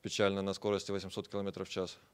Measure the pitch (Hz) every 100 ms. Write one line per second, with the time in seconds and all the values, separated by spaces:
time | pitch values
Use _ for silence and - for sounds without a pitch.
0 | 104 - 101 98 98 95 107 101 - 101
1 | 92 92 - 101 98 92 95 - 90 -
2 | -